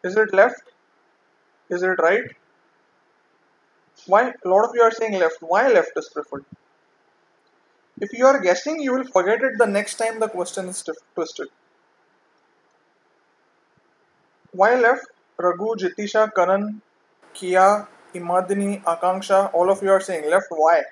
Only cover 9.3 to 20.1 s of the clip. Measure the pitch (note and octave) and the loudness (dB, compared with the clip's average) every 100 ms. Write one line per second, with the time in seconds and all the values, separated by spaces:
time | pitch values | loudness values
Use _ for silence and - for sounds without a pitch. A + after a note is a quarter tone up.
9.3 | A3+ C4 G#3+ A3 G3+ G#3 - A3+ A3 A3 | 0 -2 0 0 0 -6 -6 -6 -4 -6
10.3 | F3+ F3 - F#3 F#3 - - _ - D#3+ | -4 -8 -8 -10 -12 -12 -14 _ -10 -8
11.3 | - C#3+ _ _ _ _ _ _ _ _ | -10 -16 _ _ _ _ _ _ _ _
12.3 | _ _ _ _ _ _ _ _ _ _ | _ _ _ _ _ _ _ _ _ _
13.3 | _ _ _ _ _ _ _ _ _ _ | _ _ _ _ _ _ _ _ _ _
14.3 | _ _ F3+ G#3 B3+ A#3 C4+ - _ _ | _ _ 2 2 4 2 2 -4 _ _
15.3 | - F3 F3 G#3+ A3 F#3 G3+ G#3 A3 G#3+ | -4 -2 -2 -4 -4 -6 -6 -4 0 0
16.3 | G3 F3+ G3 G#3 G#3+ _ _ _ _ _ | 0 0 0 -2 -10 _ _ _ _ _
17.3 | - F#3 F#3 F#3+ G#3 - _ _ F3 F3 | -12 -2 4 4 2 -4 _ _ -12 -2
18.3 | F3+ F#3 G3+ G3+ G3+ - E3+ F3+ F#3+ G3 | -2 0 -4 -2 -2 -4 -2 -2 -2 0
19.3 | F#3+ G3 E3 F3+ G3 G3 F#3+ F#3+ | 2 2 0 2 0 2 2 0